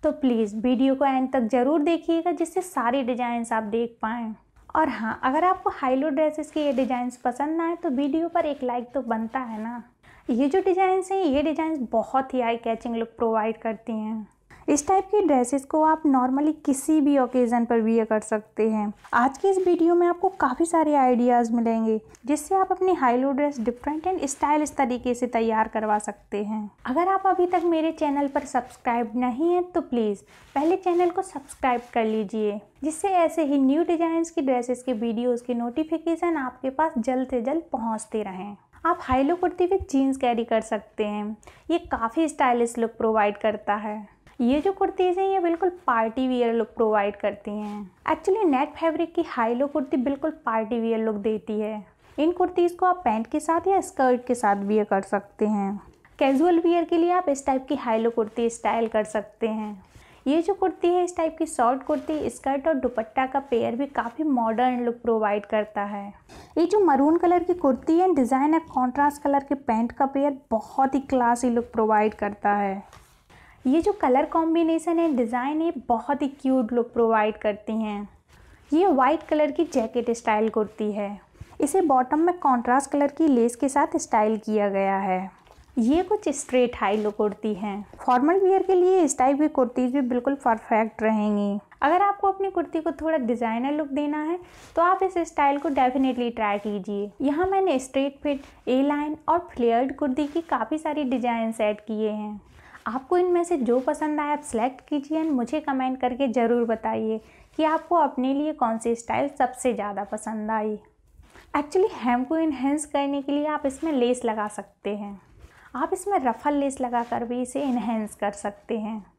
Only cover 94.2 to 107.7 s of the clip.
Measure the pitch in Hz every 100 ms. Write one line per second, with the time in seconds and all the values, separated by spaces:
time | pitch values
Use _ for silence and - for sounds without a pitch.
94.2 | 311 359 349 - - - 349 381 381 359
95.2 | 330 - 285 285 320 269 254 269 262 240
96.2 | 240 233 208 208 208 208 190 202 208 -
97.2 | 269 294 370 392 381 262 262 269 277 277
98.2 | 294 277 - - - 254 277 294 302 311
99.2 | - 339 - - 233 233 262 269 294 254
100.2 | 294 330 330 262 226 311 311 302 277 247
101.2 | 220 208 226 226 214 214 - 214 214 214
102.2 | 208 208 - - - - 233 240 269 359
103.2 | 359 349 349 339 226 240 262 294 302 302
104.2 | 294 294 294 226 247 262 - 294 277 311
105.2 | 320 262 233 311 294 269 262 262 247 247
106.2 | 277 233 233 240 233 226 220 220 220 220
107.2 | - - _ - 311